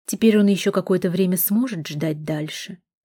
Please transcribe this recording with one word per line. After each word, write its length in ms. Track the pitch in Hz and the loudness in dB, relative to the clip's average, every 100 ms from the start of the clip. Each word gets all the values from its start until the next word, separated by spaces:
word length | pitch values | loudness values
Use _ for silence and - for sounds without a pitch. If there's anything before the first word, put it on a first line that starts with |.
| - | -10
Теперь 320 | 214 226 214 | 2 4 6
он 80 | 202 | 4
еще 240 | 196 208 | 2 2
какое-то 380 | 190 180 185 185 | 0 0 0 0
время 280 | 175 185 170 | 0 0 0
сможет 500 | - 208 254 185 151 | 0 0 0 -4 -6
ждать 360 | 147 160 151 | -4 -4 -4
дальше. 560 | 151 156 156 - - - _ _ | -4 -6 -6 -10 -12 -16 _ _